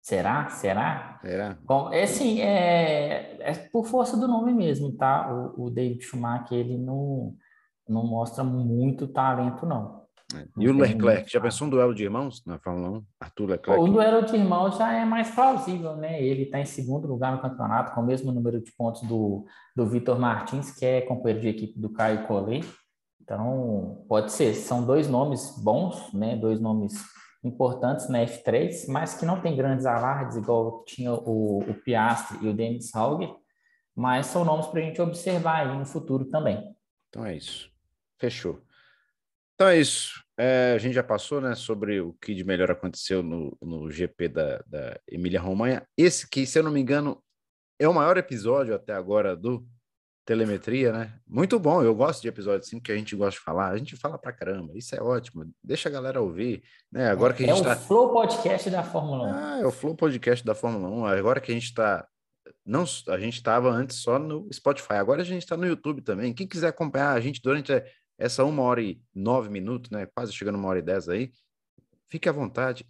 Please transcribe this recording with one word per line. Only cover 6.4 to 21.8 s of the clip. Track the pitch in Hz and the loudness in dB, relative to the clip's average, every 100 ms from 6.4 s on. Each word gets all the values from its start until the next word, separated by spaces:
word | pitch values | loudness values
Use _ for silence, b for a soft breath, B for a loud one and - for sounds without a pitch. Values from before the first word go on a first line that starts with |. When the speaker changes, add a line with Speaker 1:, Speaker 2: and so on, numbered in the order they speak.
| 123 120 | -4 -4
Speaker 1:
ele | 120 123 | -2 -4
não, | 127 135 143 135 120 - b b b _ _ | -4 -4 -2 -4 -6 -10 b b b _ _
não | 110 117 | -2 0
mostra | 113 117 - | 0 -2 -2
muito | 131 127 120 117 131 135 139 | -2 0 2 2 2 0 -4
talento, | 135 131 123 123 120 170 | 0 2 2 0 -2 -4
não. | 135 104 - - _ _ | -4 -6 -12 -20 _ _
Speaker 2:
É. | 76 71 - | -16 -12 2
Speaker 1:
Não | |
Speaker 2:
E | 110 | 4
o | |
Speaker 1:
tem | 135 | 6
Speaker 2:
Leclerc? | 135 110 | 6 6
Speaker 1:
muito | 113 104 - | 6 4 4
Speaker 2:
Já | 120 | 0
Speaker 1:
talento. | |
Speaker 2:
pensou | 117 117 147 | 0 -2 0
um | |
duelo | 131 123 | 4 4
de | 107 | 2
irmãos | 101 110 139 - - | -2 -2 -4 -8 -12
na | 87 | -10
Fórmula | - 90 90 107 | -6 -4 -4 -6
um? | 107 _ | -10 _
Arthur | - - 104 | -18 -6 -2
Leclerc? | 90 - 165 | -2 4 6
Speaker 1:
O | 170 | 8
duelo | 208 214 220 | 8 8 6
de | 220 220 | 4 4
irmãos | 196 175 190 196 | 4 4 2 2
já | 226 | 0
é | 226 | 2
mais | 226 226 226 | 2 2 0
plausível, | - 262 262 214 180 165 156 | 4 4 4 0 -4 -4 -6
né? | 156 165 | -6 0
Ele | 131 135 135 | 0 0 -2
tá | 139 | -4
em | |
segundo | 143 - 123 139 151 | -6 -6 -4 -4 -2
lugar | 127 131 | -2 -2
no | 131 | -2
campeonato, | - - 107 113 127 | -4 -4 0 0 0
com | - | -2
o | 120 | 0
mesmo | 131 131 | 0 0
número | 123 120 117 | 0 0 -2
de | 110 _ | -6 _
pontos | 117 113 | -4 -4
do, | 117 113 107 101 104 B B | -4 0 0 -2 -6 B B
do | - 113 | -2 0
Vitor | 120 120 123 | 0 0 0
Martins, | 123 110 - 135 139 | 2 0 -2 -6 -8
que | - 127 | -4 0
é | 127 | 0
companheiro | 127 120 120 110 | 0 -2 0 0
de | 113 | 0
equipe | 110 107 - | -2 -6 -8